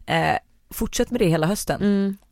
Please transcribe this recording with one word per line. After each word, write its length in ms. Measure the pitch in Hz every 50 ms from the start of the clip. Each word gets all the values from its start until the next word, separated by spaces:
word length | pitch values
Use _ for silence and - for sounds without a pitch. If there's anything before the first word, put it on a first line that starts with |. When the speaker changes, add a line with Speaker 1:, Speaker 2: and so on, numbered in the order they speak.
| -
Speaker 1:
eh, 300 | - 160 165 160 151 - - - _ _ _ _ -
fortsätt 400 | - - 226 - - - 240 -
med 100 | 240 240
det 60 | 214
hela 200 | 165 165 160 156
hösten. 340 | 170 214 - - - 147 -
Speaker 2:
Mm. 360 | 190 208 202 196 196 196 196 - _ _